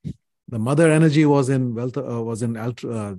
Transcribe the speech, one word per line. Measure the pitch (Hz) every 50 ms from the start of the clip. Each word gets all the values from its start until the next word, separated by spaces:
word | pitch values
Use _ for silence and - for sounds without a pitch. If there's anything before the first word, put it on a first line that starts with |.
| - - - _ _ _ _ _ _ -
The | 120 113
mother | 110 127 147 151 170 160
energy | 151 156 165 160 143 156 156
was | 147 143 139 131 127
in | 139 131 127 123 113
wealth, | 113 123 127 120
uh, | 147 131 123 120 117
was | 113 117 117 107
in | 123 117 117
alt-, | 110 110 123 120 - -
uh, | 123 117 110 104 101 98